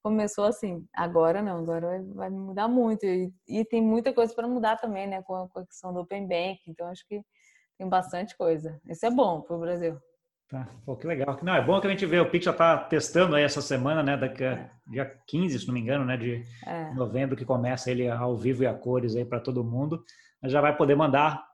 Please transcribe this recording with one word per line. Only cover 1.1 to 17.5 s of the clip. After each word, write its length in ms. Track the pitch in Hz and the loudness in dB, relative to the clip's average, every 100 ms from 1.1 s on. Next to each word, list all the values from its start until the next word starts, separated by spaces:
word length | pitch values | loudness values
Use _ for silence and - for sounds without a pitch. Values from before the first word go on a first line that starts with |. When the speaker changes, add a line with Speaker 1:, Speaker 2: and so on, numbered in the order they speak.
| 170 165 180 | 4 4 2
Speaker 1:
não, 160 | 208 175 | -2 -4
agora 280 | 165 165 175 | -4 -4 -4
vai, 140 | 185 | -6
vai 280 | 190 196 190 | -8 -10 -8
mudar 380 | 190 190 190 220 | -8 -8 -4 2
muito. 360 | 247 233 220 | 2 2 0
E, 280 | 202 185 185 185 _ | 0 0 -2 -8 _
e 160 | 214 | -4
tem 180 | 220 226 | 0 2
muita 300 | 220 220 233 | 4 2 2
coisa 200 | 240 226 | 2 2
pra 140 | 226 233 | 0 -4
mudar 300 | 247 220 226 | 0 0 0
também, 320 | 233 196 196 | -2 -6 -6
né? 120 | 190 | -8
Com 120 | 190 | -6
a, 140 | 185 185 | -8 -8
com 100 | 185 | -12
a 80 | 180 | -14
questão 260 | - 185 | -14 -8
do 80 | 180 | -8
Open 260 | 175 202 196 | -6 -6 -4
Bank. 340 | 175 180 190 - | -2 -2 -6 -14
Então, 180 | 160 175 | -12 -10
acho 180 | 180 - | -12 -12
que 120 | 208 202 _ _ _ _ _ | -12 -12 _ _ _ _ _
tem 120 | 190 | 0
bastante 480 | 185 185 175 175 - | 0 0 -6 -8 -2
coisa. 440 | 170 160 160 156 - | 0 0 -2 -12 -14
Isso 160 | 165 | -2
é 60 | 226 | 0
bom 300 | 247 226 160 | 4 4 2
pro 180 | 147 170 | -4 -6
Brasil. 400 | 165 175 165 151 _ _ _ _ _ | -4 -2 -4 -6 _ _ _ _ _
Speaker 2:
Tá. 200 | 135 127 - - | -12 -12 -14 -10
Pô, 100 | 127 | -8
que 100 | 165 | -4
legal. 300 | 160 139 135 | -4 -2 -4
Não, 120 | 175 | 2
é 60 | 175 | 2
bom 200 | 123 196 | 4 4
que 80 | 196 | 2
a 20 | |
gente 160 | 196 190 | 0 2
vê, 140 | 170 | 4
o 100 | 160 | 4
Pix 140 | 175 | 4
já 80 | 175 | 2
tá 260 | 165 165 151 | 4 6 6
testando 560 | - 156 - 170 185 | 4 0 2 4 6
aí 80 | 147 | 6
essa 180 | 143 147 | 4 2
semana, 440 | 135 135 131 156 | -2 0 2 2
né? 120 | 143 139 | 2 0
Daqui 280 | 131 131 | -2 -2
a 80 | 131 | -4
Speaker 1:
É. 180 | 123 - _ - | -4 -8 _ -12
Speaker 2:
dia 340 | 113 135 - - | -8 -8 -10 -6
quinze, 320 | 151 185 127 | -2 0 -2
se 80 | 98 | -4
não 80 | |
me 60 | 123 | -4
engano, 240 | 113 139 | 0 0
né? 120 | 131 127 | 0 -2
De 280 | 117 120 120 - | -2 -6 -8 -16
Speaker 1:
É. 300 | - 170 160 | -10 -8 -6
Speaker 2:
novembro, 420 | 127 120 117 135 139 | -4 -2 -2 -2 -4
que 80 | |
começa 460 | 120 | -2